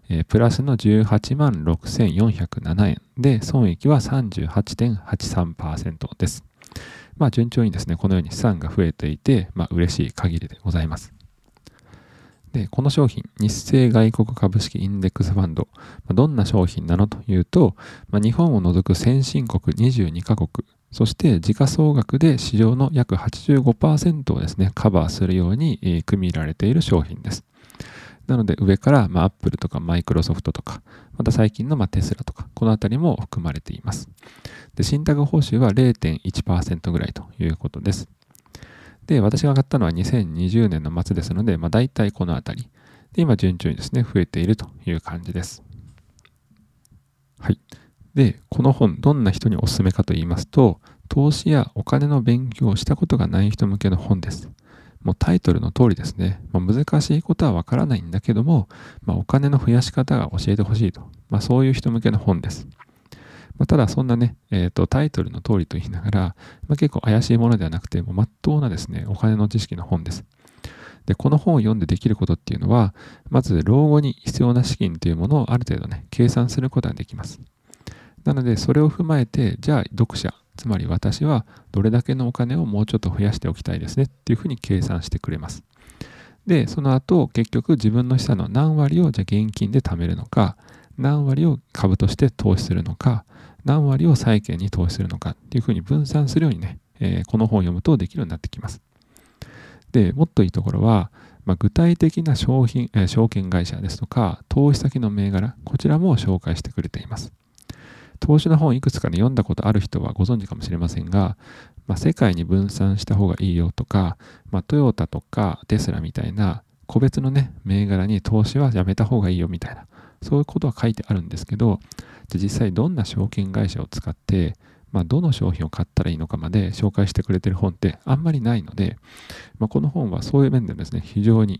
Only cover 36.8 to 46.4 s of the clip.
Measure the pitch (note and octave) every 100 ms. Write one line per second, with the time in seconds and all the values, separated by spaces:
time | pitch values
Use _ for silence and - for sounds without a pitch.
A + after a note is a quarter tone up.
36.8 | F2+ E2+ - - - - E2 D#2+ - -
37.8 | G2 F#2 - _ _ _ _ - - -
38.8 | - - - D3 G#2 C3+ D3 C3+ - C#3
39.8 | F2 E2 - B2 F2+ D#2 F2+ A2+ A2 D#2+
40.8 | D2+ E2+ - F2+ D#2+ F2 A2+ E2 E2 G#2+
41.8 | C3 - G2+ - F2 - - B2 - _
42.8 | _ - _ - D#3+ G2+ F#2+ F2 F2 C2+
43.8 | - B2+ A#2 G2+ F2 - F2+ A2 - -
44.8 | - E2 - E2+ F#2 F#2 F2 - - -
45.8 | - - _ _ _ _